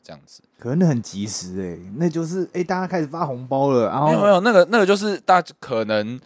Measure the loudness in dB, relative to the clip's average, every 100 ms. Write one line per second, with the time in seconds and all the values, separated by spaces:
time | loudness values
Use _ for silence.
0 | -20 -20 _ -20 _ _ -4 2 2 2
1 | -4 -8 -6 -6 -8 -8 -8 -10 -14 -4
2 | -4 -4 -6 -6 -6 -6 -6 -4 -4 -4
3 | -6 -6 -6 -6 -4 0 2 2 2 0
4 | 2 2 4 4 6 4 4 4 4 2
5 | 0 -4 2 2 2 -12 -6 -4 0 0
6 | -2 -8